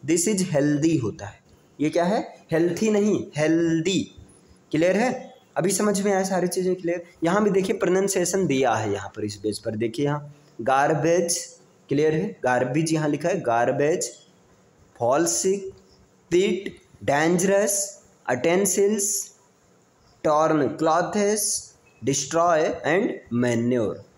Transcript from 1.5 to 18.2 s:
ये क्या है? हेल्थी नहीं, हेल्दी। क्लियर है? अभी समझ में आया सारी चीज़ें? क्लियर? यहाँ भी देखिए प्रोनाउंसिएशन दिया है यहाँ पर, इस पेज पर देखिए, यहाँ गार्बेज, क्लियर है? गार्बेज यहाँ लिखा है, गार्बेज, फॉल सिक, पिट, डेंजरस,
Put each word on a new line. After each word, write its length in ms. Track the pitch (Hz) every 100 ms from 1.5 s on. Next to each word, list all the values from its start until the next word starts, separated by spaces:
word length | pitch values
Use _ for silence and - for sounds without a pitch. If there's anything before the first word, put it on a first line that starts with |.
| - _ _
ये 100 | 147
क्या 140 | 160
है? 420 | 175 226 320 - -
हेल्थी 400 | 160 175 170 220
नहीं, 340 | 208 208 165 - 147
हेल्दी। 640 | 151 165 170 165 160 185 - - - - _ - _
क्लियर 260 | 147 170 190
है? 360 | 254 254 - - _ -
अभी 140 | 165
समझ 300 | 196 214 196
में 100 | 196
आया 100 | 190
सारी 240 | 190 190 180
चीज़ें? 280 | 180 185
क्लियर? 280 | 185 170 175 175 -
यहाँ 200 | 165 190
भी 60 | 214
देखिए 280 | 190 185 208
प्रोनाउंसिएशन 720 | 170 185 190 190 175 196 180
दिया 260 | 135 131
है 200 | 110 110
यहाँ 160 | 101 95
पर, 140 | -
इस 120 | 107
पेज 240 | 104 107 101
पर 160 | -
देखिए, 300 | 110 113 110
यहाँ 300 | 143 147 143 - - _
गार्बेज, 760 | 117 135 147 151 151 175 196 - - - _ _ _
क्लियर 240 | 139 156
है? 260 | 156 185 -
गार्बेज 500 | 123 123 131 139 160
यहाँ 160 | 160 151
लिखा 200 | 143 165
है, 120 | 185
गार्बेज, 680 | 117 117 120 131 143 175 - - _ _ _ _ _ _ _ -
फॉल 260 | 120 139
सिक, 460 | 170 - 190 196 190 - _ _ _ _ _
पिट, 440 | 175 196 190 - - _ -
डेंजरस, 1000 | 104 143 160 175 190 196 202 - - - - _